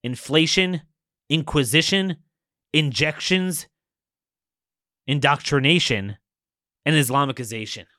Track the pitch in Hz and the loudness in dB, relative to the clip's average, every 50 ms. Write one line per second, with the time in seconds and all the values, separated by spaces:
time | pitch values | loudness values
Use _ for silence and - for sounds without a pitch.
0 | - 123 123 - - - 143 160 160 160 - 190 185 185 180 156 - _ _ _ | -8 -8 -8 -8 -4 0 2 2 2 2 2 0 0 0 -2 -6 -8 _ _ _
1 | _ _ _ _ _ - 147 160 156 - - 151 131 110 135 160 160 - 190 196 | _ _ _ _ _ -2 -2 -2 0 0 0 0 0 2 2 2 2 2 2 0
2 | 190 190 156 - _ _ _ _ _ _ _ _ _ _ - 156 151 143 117 - | 0 -2 -4 -6 _ _ _ _ _ _ _ _ _ _ 0 0 0 0 -2 -2
3 | 151 151 151 - - - 185 185 185 185 160 - - _ _ _ _ _ _ _ | -2 -2 -4 -4 -2 0 0 0 0 -2 -6 -8 -10 _ _ _ _ _ _ _
4 | _ _ _ _ _ _ _ _ _ _ _ _ _ _ _ _ _ _ _ _ | _ _ _ _ _ _ _ _ _ _ _ _ _ _ _ _ _ _ _ _
5 | - 127 143 143 135 139 143 143 - - 147 139 131 143 175 170 - - 120 101 | -6 -4 -2 2 2 2 2 2 0 0 0 2 4 4 4 4 2 0 -2 -2
6 | 95 101 101 - _ _ _ _ _ _ _ _ _ _ _ _ - 143 156 151 | -4 -6 -10 -12 _ _ _ _ _ _ _ _ _ _ _ _ -2 2 2 2
7 | 135 120 127 139 143 135 131 - 123 104 113 113 107 104 - 101 - _ _ | 2 2 0 0 0 0 -4 -8 -8 -10 -8 -10 -10 -10 -12 -14 -14 _ _